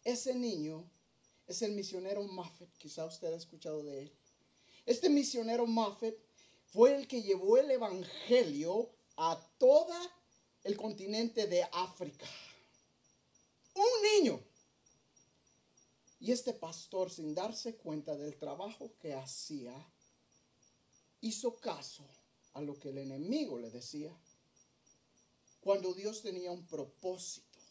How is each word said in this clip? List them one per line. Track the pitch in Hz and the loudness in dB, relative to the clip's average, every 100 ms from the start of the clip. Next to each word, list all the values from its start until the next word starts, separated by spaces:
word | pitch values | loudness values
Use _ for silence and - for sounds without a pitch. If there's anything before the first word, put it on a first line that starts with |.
Ese | - 240 262 | -2 -2 -2
niño | 247 240 185 151 160 175 _ _ _ _ _ - | -2 -2 -2 -4 -8 -14 _ _ _ _ _ -12
es | 180 | -4
el | 220 | -4
misionero | 202 190 185 185 202 | -4 -6 -6 -4 -4
Moffat, | 202 185 170 - 175 _ | -6 -8 -12 -14 -20 _
quizá | 151 156 160 | -16 -10 -10
usted | 165 170 | -8 -8
ha | 165 | -8
escuchado | 170 160 160 156 | -10 -14 -10 -8
de | 147 139 | -8 -10
él. | 147 _ _ _ _ _ _ - - | -12 _ _ _ _ _ _ -14 0
Este | 240 349 | 4 6
misionero | 285 277 247 226 233 233 | 6 4 -2 0 0 2
Moffat | 226 214 202 226 220 _ _ - _ _ | 2 2 0 -6 -6 _ _ -20 _ _
fue | 202 240 277 | 8 8 8
el | 277 | 0
que | 254 | -4
llevó | 202 190 190 240 | 2 2 6 6
el | 294 | 6
evangelio | 262 220 185 180 - - 247 214 143 160 202 233 _ _ - | 2 0 -4 -8 -10 4 4 6 0 -2 0 -2 _ _ -2
a | 160 165 - _ | 0 0 -6 _
todo | 254 294 330 339 349 - _ _ _ _ | 8 10 8 -4 -8 -14 _ _ _ _
el | - 208 | -6 -4
continente | 220 202 190 214 233 226 202 | -4 -6 -6 -2 -2 0 2
de | 175 | 2
África. | 175 170 190 - 160 - - - - - _ _ _ _ _ _ _ _ _ _ _ - | 2 0 -4 -6 -12 -12 -16 -16 -18 -20 _ _ _ _ _ _ _ _ _ _ _ 2
Un | 427 494 415 415 | 4 6 6 6
niño. | 285 - - _ _ _ _ _ _ _ _ _ _ _ _ _ _ _ _ _ | 6 2 -8 _ _ _ _ _ _ _ _ _ _ _ _ _ _ _ _ _
Y | 202 | -2
este | 240 - | -2 -2
pastor, | - 165 165 - 190 180 | -6 -8 -12 -8 -4 -4
sin | 175 156 | -4 -6
darse | 156 202 226 240 226 | -4 -6 -6 -10 -10
cuenta | 170 151 147 143 | -10 -8 -6 -8
del | 147 143 | -8 -10
trabajo | - 147 202 226 233 - | -10 -8 -10 -12 -16 -12
que | 160 | -10
hacía, | 135 131 - - 151 120 131 170 _ _ _ _ _ _ _ _ _ _ _ _ _ | -8 -8 -12 -10 -10 -10 -14 -20 _ _ _ _ _ _ _ _ _ _ _ _ _
hizo | 226 220 247 233 | -8 -4 -6 -6
caso | 233 165 - - 139 _ _ _ _ | -8 -8 -10 -16 -20 _ _ _ _
a | 135 | -10
lo | 147 139 | -10 -10
que | 147 | -10
el | 135 | -10
enemigo | 135 135 165 277 262 123 | -10 -8 -4 -2 -2 -6
le | 117 | -10
decía, | 120 - 151 151 170 _ _ _ _ _ _ _ _ _ _ _ _ _ _ | -12 -12 -12 -12 -16 _ _ _ _ _ _ _ _ _ _ _ _ _ _
cuando | 196 196 185 | 0 0 0
Dios | 180 208 220 | -6 -6 -8
tenía | 226 180 180 | -8 -8 -8
un | 175 170 | -10 -10
propósito | 190 175 _ 185 180 - - _ - _ | -10 -10 _ -8 -8 -10 -12 _ -20 _